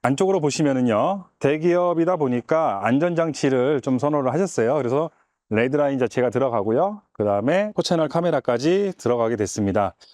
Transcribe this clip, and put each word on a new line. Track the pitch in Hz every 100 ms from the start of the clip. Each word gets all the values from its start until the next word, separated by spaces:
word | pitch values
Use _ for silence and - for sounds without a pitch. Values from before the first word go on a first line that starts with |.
안쪽으로 | 123 143 190 190
보시면은요, | 147 135 151 131 127 104 143 196 185 _
대기업이다 | 139 156 170 175 175 165 170 180
보니까 | 139 123 - 160 156 98
안전장치를 | 104 131 175 165 165 143 143 131 127 147
좀 | 135 127
선호를 | 143 151 127
하셨어요. | 139 190 - 113
그래서 | 147 123 131 160 _ _ _ _
레드라인 | 107 123 147 143 139
자체가 | 120 - 123
들어가고요. | 120 131 117 101 117 185 208 _
그 | -
다음에 | 104 101 117 180 214 202
포채널 | 170 170 156
카메라까지 | 165 170 151 - 120 143 190 202 175
들어가게 | 120 120 113 117
됐습니다. | 101 - 101 95 98 - -